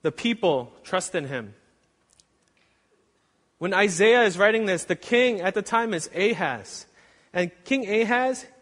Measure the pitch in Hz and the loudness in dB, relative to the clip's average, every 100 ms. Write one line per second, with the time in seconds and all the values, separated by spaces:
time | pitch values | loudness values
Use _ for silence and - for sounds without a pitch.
0 | 160 - 233 226 190 139 120 - - 185 | -4 -4 -4 0 0 0 -2 -16 -6 -4
1 | - 175 139 135 107 104 _ _ _ _ | -4 -6 -6 -8 -10 -18 _ _ _ _
2 | _ _ _ _ _ _ _ _ _ _ | _ _ _ _ _ _ _ _ _ _
3 | _ _ _ _ _ _ 180 185 202 165 | _ _ _ _ _ _ -2 2 0 4
4 | 208 240 220 170 202 226 214 180 - 180 | 6 6 4 4 2 4 0 -2 -2 -6
5 | - 240 247 214 180 202 202 226 233 190 | 0 2 2 0 -2 -4 -2 -2 0 -4
6 | - 160 202 208 170 120 95 - - _ | -6 -2 -2 0 -4 -6 -10 -18 -20 _
7 | _ _ _ 185 175 - - 269 208 214 | _ _ _ -4 -4 -6 -4 -2 0 0
8 | 220 247 254 262 - _ | 2 0 0 -4 -10 _